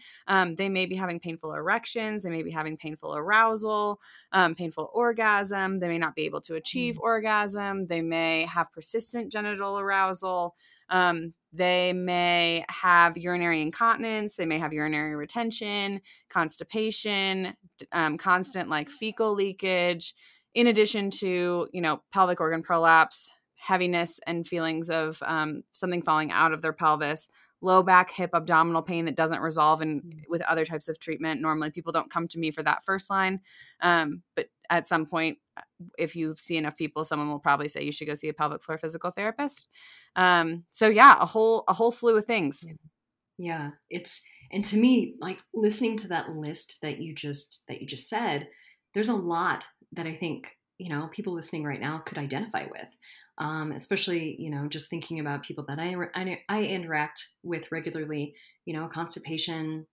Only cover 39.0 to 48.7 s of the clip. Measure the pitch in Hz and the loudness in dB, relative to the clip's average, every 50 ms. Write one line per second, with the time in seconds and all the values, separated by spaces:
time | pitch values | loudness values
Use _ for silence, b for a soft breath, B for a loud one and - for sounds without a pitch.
39 | - 175 180 - 202 220 226 - 285 277 - - - _ B B B B B B | -8 -6 -6 -4 -4 -4 -4 -4 -6 -6 -6 -10 -16 _ B B B B B B
40 | B B B - 185 180 180 170 165 165 165 170 170 _ - - 220 220 220 214 | B B B 4 6 6 6 6 4 2 -2 -6 -8 _ 0 4 4 6 10 12
41 | 254 277 214 - 170 170 - 220 220 226 226 220 - - 190 170 226 233 233 - | 12 12 12 10 8 2 2 4 4 4 4 2 2 0 2 4 4 2 2 2
42 | - 233 226 214 208 - 233 214 170 139 139 - - 165 160 - _ 156 _ _ | 4 4 4 4 4 2 0 0 0 -2 -2 -6 -10 -12 -14 -20 _ -20 _ _
43 | _ _ _ _ _ _ _ - 180 170 165 160 147 143 143 _ _ - - 175 | _ _ _ _ _ _ _ -10 -8 -6 -6 -6 -6 -8 -10 _ _ -12 -10 -4
44 | 175 - - - - B B B B B - 196 202 - 202 214 233 254 254 233 | 0 0 0 0 -2 B B B B B -4 -2 0 2 4 4 6 6 6 4
45 | 185 - - - - 175 381 - - _ - 226 214 208 208 - 254 220 226 214 | 2 0 -4 -8 -8 -8 -8 -10 -12 _ -2 0 2 2 2 2 0 0 -2 -4
46 | 208 180 175 160 - - 160 156 151 147 165 - - - - - - 151 143 - | -4 -4 -4 -4 -4 -6 -8 -8 -8 -6 -6 -6 -8 -8 -10 -10 -8 -8 -8 -8
47 | 147 156 143 - - 147 143 143 - - - - _ - 131 - - 120 139 131 | -10 -12 -10 -10 -8 -6 -6 -6 -6 -8 -10 -18 _ -14 -14 -14 -12 -10 -8 -6
48 | - - - 214 240 202 151 143 160 - b b b b | -4 -4 -2 -2 -2 -2 -2 -4 -6 -10 b b b b